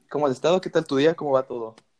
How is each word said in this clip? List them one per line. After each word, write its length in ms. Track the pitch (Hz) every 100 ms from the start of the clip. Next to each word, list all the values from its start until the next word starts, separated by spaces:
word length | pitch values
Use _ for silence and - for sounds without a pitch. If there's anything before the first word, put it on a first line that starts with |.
| -
¿Cómo 160 | 143 147
has 60 |
estado? 260 | 127 156 185
¿Qué 100 | 180
tal 160 | 165 -
tu 120 | 135
día? 180 | 151 165
¿Cómo 160 | 151
va 120 | 131 131
todo? 280 | 123 113 113 _